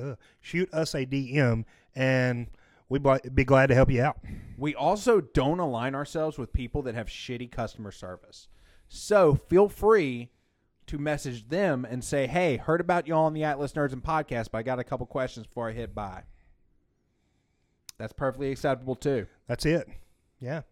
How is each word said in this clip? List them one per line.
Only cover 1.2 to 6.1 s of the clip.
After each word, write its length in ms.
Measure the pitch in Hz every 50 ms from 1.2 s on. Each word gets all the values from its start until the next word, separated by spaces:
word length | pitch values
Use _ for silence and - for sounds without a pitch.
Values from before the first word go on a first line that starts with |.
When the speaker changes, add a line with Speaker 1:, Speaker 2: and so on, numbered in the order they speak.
| 135 120 131
Speaker 1:
M, 280 | 147 135 120 117 113 107 - _ _ _ _ _
and 540 | 135 131 131 131 127 127 123 123 120 120 - - - _ _ _ _ _
we'd 160 | _ 127 143 139
bl-, 120 | 135 131 135 - 127 131
be 100 | 127 131
glad 240 | 127 139 131 135
to 80 | 131 123
help 160 | 127 131 123
you 100 | 127 117
out. 160 | 127 151 - - - - - - - - -
Speaker 2:
We 160 | - 135 151 135
also 460 | 117 139 165 202 208 - 247 226 196
don't 400 | 147 - - 151 131 139 165 180
align 340 | 175 143 123 113 120 135 135
ourselves 420 | 139 147 -